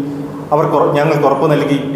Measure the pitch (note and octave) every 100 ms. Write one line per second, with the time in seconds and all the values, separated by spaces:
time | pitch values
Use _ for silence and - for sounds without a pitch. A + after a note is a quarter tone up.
0 | - - - - - D3+ D#3 - E3+ C#3+
1 | D#3 D3+ C#3 C#3 D#3 C#3+ C#3 C#3 C3+